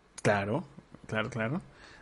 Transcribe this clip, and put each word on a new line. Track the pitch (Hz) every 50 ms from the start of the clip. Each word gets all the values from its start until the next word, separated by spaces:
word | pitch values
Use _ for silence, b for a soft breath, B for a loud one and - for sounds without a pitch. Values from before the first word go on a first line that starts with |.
| - - - - -
Claro, | 113 104 101 98 101 113 160 - - - - - - - - -
claro, | - 113 110 107 117
claro. | - 113 110 117 147 196 - - b b b b b b